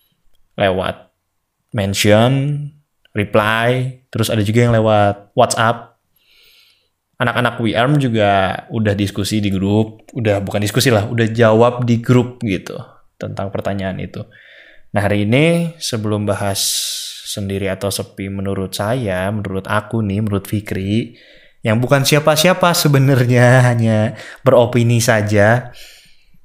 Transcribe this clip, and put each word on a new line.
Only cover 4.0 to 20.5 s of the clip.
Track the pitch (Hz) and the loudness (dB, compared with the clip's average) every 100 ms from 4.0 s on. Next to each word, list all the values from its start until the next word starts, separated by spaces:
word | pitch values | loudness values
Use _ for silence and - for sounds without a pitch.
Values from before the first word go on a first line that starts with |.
| _ | _
terus | 110 110 | -4 -2
ada | 110 104 | 0 0
juga | 113 120 | 2 2
yang | 113 | 2
lewat | 110 107 101 101 - | 2 4 2 0 -8
WhatsApp. | 127 113 - 113 117 - _ _ _ _ _ _ _ _ _ _ _ _ - | 0 2 2 0 -2 -8 _ _ _ _ _ _ _ _ _ _ _ _ -6
Anak-anak | 120 120 120 117 | -4 0 -2 -2
We | 110 104 | -2 0
Arm | 127 147 | 2 2
juga | 131 110 101 98 92 - - | 2 2 2 2 0 -4 -8
udah | 120 107 | -2 0
diskusi | 98 98 - 95 110 | 0 -2 -2 -4 -2
di | 104 | -2
grup, | 95 98 107 107 - - | -2 0 0 0 -6 -12
udah | 139 110 101 | -4 -2 -2
bukan | 98 104 | -2 -4
diskusi | 107 131 127 | -2 0 2
lah, | 107 104 | 2 0
udah | 113 110 | -2 -2
jawab | 113 110 110 120 123 120 | 2 4 6 4 2 -2
di | 117 | -2
grup | 117 123 123 - | 2 2 2 -4
gitu | 113 90 - - - - _ - | -6 -6 -8 -16 -16 -20 _ -14
tentang | 104 98 98 | -10 -8 -8
pertanyaan | 104 95 101 95 95 | -6 -6 -6 -6 -8
itu. | 92 - - - - - - - - | -10 -12 -16 -20 -20 -20 -20 -20 -8
Nah, | 104 | -4
hari | 98 104 104 | -2 0 0
ini | 131 160 170 170 - | 2 2 0 -4 -6
sebelum | - 113 107 104 104 | -8 -6 -4 -2 -2
bahas | 98 101 98 - - - - - - - | -2 -4 -4 -4 -6 -6 -10 -12 -14 -12
sendiri | - 98 98 98 | -10 -6 -4 -4
atau | 95 101 | -4 -4
sepi | - 101 - 98 | -6 -10 -10 -8
menurut | 98 98 98 95 - | -6 -6 -4 -6 -6
saya, | 104 131 107 92 95 | -4 -2 -2 -4 -4
menurut | 107 95 95 95 | -4 -6 -8 -4
aku | 104 - 113 104 | -4 -2 -4 -2
nih, | 98 | -2
menurut | 110 98 | -2 -4
Fikri, | - | -4